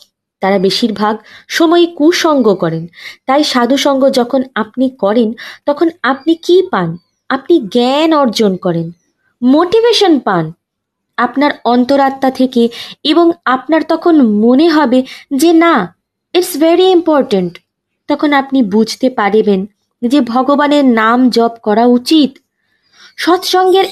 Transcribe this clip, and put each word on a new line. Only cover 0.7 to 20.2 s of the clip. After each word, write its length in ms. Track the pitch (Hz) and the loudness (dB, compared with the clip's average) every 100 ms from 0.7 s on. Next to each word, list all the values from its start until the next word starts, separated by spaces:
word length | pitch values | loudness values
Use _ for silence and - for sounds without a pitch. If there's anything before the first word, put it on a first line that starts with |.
| - 233 196 214 220 - - - | -2 -4 -2 -4 -4 -10 -20 -8
সময় 380 | - 330 349 339 | -2 2 2 0
কুসঙ্গ 680 | - 302 359 330 294 214 | 0 0 2 0 2 2
করেন। 320 | 190 170 165 170 - - - - | 0 -2 -6 -10 -16 -20 -14 -2
তাই 180 | 277 | 0
সাধুসঙ্গ 680 | 294 247 240 269 285 269 269 | 0 -2 0 0 0 2 2
যখন 320 | 254 240 269 262 | 0 -2 -2 -4
আপনি 360 | - 214 - 262 | -6 -8 -4 -4
করেন, 420 | 262 196 220 220 233 - - - | -2 -2 0 -2 -4 -16 -10 -6
তখন 240 | 285 330 - | -2 -2 -2
আপনি 320 | 240 269 320 | -6 -4 -2
কি 280 | 330 - 359 370 | -4 2 0 2
পান? 280 | - 170 170 _ _ - | -2 -4 -8 _ _ -10
আপনি 320 | 262 - 339 | -8 0 0
জ্ঞান 540 | 208 240 247 277 320 | 0 -2 0 0 0
অর্জন 420 | 311 262 202 214 180 | 0 0 0 -2 -2
করেন, 340 | 185 170 165 - _ _ _ - | -4 -4 -6 -12 _ _ _ -4
মোটিভেশন 760 | 247 294 359 440 466 440 392 285 | 2 2 2 2 2 2 2 2
পান 340 | - 175 160 165 _ _ _ _ _ - | 0 -2 -4 -10 _ _ _ _ _ -6
আপনার 340 | 247 269 294 - | -4 0 -2 -2
অন্তরাত্মা 640 | 226 247 247 285 269 269 269 | -2 0 2 2 0 0 -4
থেকে, 380 | 262 254 240 233 - - - | -2 -2 0 -2 -4 -18 -10
এবং 280 | 285 311 339 330 | -2 2 0 0
আপনার 380 | - 254 - 311 | -4 -4 -2 -4
তখন 400 | 302 330 339 320 | -2 -2 2 2
মনে 460 | 233 208 226 262 330 | 2 2 2 4 2
হবে 360 | 311 285 254 262 - - 269 | 2 2 0 -2 -10 -8 0
যে 160 | 320 | 2
না, 440 | 330 339 294 175 _ _ _ _ | 2 2 0 -4 _ _ _ _
it's 220 | 349 359 285 | -4 -4 0
very 380 | 330 339 370 | 0 2 4
important। 540 | 370 339 294 240 196 180 170 _ _ _ _ - | 2 2 0 0 -2 -4 -8 _ _ _ _ -6
তখন 240 | 294 302 | -4 0
আপনি 300 | 285 269 269 | -2 0 -2
বুঝতে 480 | 208 214 220 - 254 | 0 0 -2 -2 -4
পারবেন 560 | 254 202 214 208 190 196 _ _ - | -2 0 0 0 -2 -4 _ _ -8
যে 180 | 240 294 | -2 0